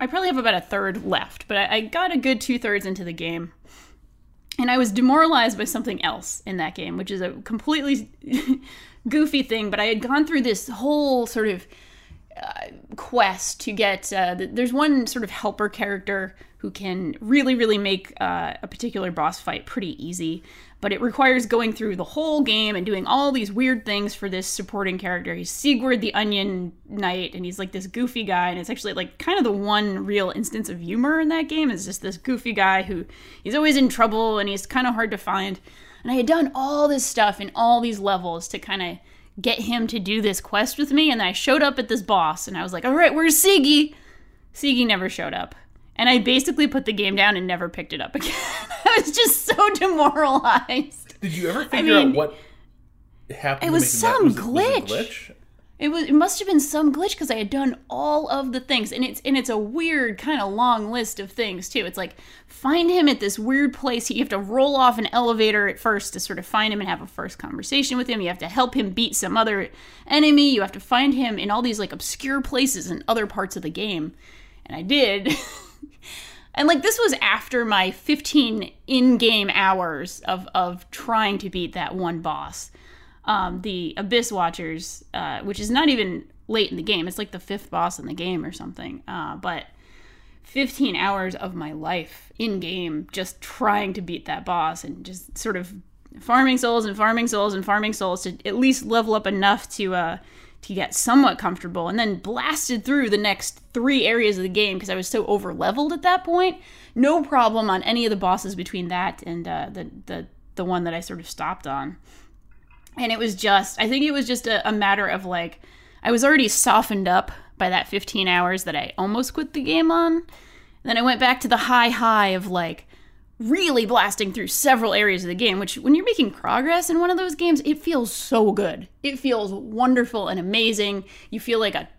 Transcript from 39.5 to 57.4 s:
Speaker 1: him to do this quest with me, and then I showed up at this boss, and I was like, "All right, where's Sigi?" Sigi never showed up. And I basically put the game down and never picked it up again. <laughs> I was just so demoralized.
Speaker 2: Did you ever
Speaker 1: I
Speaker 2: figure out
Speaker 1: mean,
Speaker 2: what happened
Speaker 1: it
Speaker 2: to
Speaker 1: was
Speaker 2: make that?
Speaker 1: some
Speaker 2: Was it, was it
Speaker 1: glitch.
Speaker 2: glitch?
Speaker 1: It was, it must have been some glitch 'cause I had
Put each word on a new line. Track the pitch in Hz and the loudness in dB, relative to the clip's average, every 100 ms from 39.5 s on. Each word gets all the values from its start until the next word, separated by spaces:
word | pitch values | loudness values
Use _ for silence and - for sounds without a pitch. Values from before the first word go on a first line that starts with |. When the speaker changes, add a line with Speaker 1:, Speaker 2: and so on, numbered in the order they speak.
| 233 | -2
Speaker 1:
him | 214 240 226 | -2 -2 -2
to | 233 | -4
do | 185 220 | -2 0
this | 208 190 | 0 -2
quest | - 202 233 - | -2 0 0 -2
with | 285 | 0
me, | 277 311 | 4 4
and | 233 | 2
then | 185 | 0
I | |
showed | 202 - 285 | 0 2 4
up | 285 269 | 4 0
at | 220 | -2
this | 226 | -2
boss, | 185 196 160 165 - | 2 2 2 -2 -6
and | 165 | -8
I | |
was | 180 | -6
like, | 180 | -4
"All | 254 | 0
right, | 294 330 | 4 4
where's | 302 320 294 | 4 4 4
Sigi?" | 381 392 277 294 302 - - - - _ - | 6 6 6 4 4 -4 -20 -20 -20 _ -20
Sigi | - 285 247 233 | -4 0 2 2
never | 196 185 | 2 -2
showed | - - | -6 -6
up. | - - - - - - | -6 -10 -14 -20 -20 -12
And | - 233 | 0 4
I | 254 | 4
basically | 214 254 269 277 294 | 4 2 2 2 2
put | 269 226 | 2 -2
the | |
game | 208 196 196 | -2 0 4
down | 202 190 | 4 4
and | 185 | -2
never | 175 175 | -4 -4
picked | 170 165 | -8 -10
it | 160 | -8
up | - | -6
again. | 285 - | -6 -6
<laughs> | - - - - 698 - | -6 -6 -8 -10 0 4
I | 453 | 4
was | - | 2
just | 302 466 - | 2 2 2
so | - - 415 | 0 4 4
demoralized. | - 381 320 285 285 294 262 226 240 240 247 294 - - - | 4 2 4 4 4 2 2 4 2 2 -4 -4 -10 -20 -10
Speaker 2:
Did | 190 160 | -6 -4
you | 180 | -2
ever | 220 | -2
Speaker 1:
I | 294 | -2
Speaker 2:
figure | 262 311 | 0 6
out | 302 269 | 6 6
Speaker 1:
mean, | |
Speaker 2:
what | 269 - - - - - _ - _ _ - - | 4 0 -4 -20 -20 -20 _ -20 _ _ -20 -16
happened | - 143 139 | -6 -4 -2
Speaker 1:
it | 339 | 2
Speaker 2:
to | |
Speaker 1:
was | 330 | 2
Speaker 2:
make | - - | 2 2
that? | 466 508 | 2 4
Speaker 1:
some | |
Speaker 2:
Was | 339 208 | 4 4
it, | |
was | 214 277 | -2 0
it | 453 539 | 2 2
Speaker 1:
glitch. | - | 0
Speaker 2:
glitch? | 165 226 - - - - _ _ - | -4 -4 -10 -18 -20 -20 _ _ -4
Speaker 1:
It | 294 | -2
was, | 330 | -2
it | 311 | 2
must | 294 370 - | 4 4 0
have | 392 | 2
been | 311 | 2
some | 285 302 302 | 4 2 2
glitch | 269 392 - | 2 -2 -2
'cause | 302 | -4
I | |
had | 220 | -2